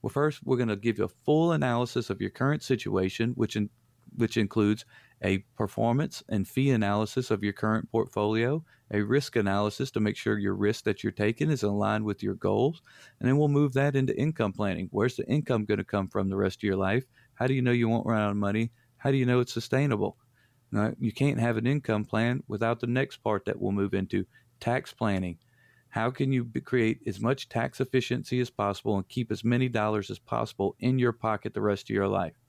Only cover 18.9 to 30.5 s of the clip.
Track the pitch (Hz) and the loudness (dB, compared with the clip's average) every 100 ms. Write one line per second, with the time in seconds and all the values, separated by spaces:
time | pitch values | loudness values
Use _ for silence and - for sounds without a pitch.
18.9 | _ 139 135 123 123 123 - - 131 143 | _ 0 2 4 2 2 -4 -2 0 2
19.9 | 107 98 - _ _ _ _ _ 107 107 | 0 -2 -4 _ _ _ _ _ -2 -2
20.9 | - 117 - 143 123 117 113 120 143 - | -2 -4 0 0 2 0 2 0 0 0
21.9 | 107 104 107 117 131 - 104 113 117 113 | -2 0 0 0 -2 -4 -2 0 0 0
22.9 | 127 - - - 101 - - 98 101 98 | 0 -2 -4 -2 0 -2 -4 -2 0 0
23.9 | 98 95 98 92 _ _ _ - 127 - | 0 0 -2 -4 _ _ _ -2 -2 -4
24.9 | - 113 95 90 80 _ _ _ _ _ | -4 -2 0 -4 -8 _ _ _ _ _
25.9 | 110 113 131 135 131 117 127 - 127 110 | -2 -2 0 0 0 -2 -8 -2 2 2
26.9 | 117 113 98 110 139 - 117 127 - 127 | 0 -6 -4 -2 -2 -4 -4 -4 -4 -2
27.9 | 131 - 123 - 127 123 - 101 98 107 | 0 0 -6 -2 -2 -2 -2 -2 -2 -2
28.9 | 98 92 - 117 107 117 123 127 117 107 | -2 -2 -6 -4 -2 0 0 0 0 0
29.9 | 107 98 107 - 117 113 | -2 -4 -12 -6 -4 -4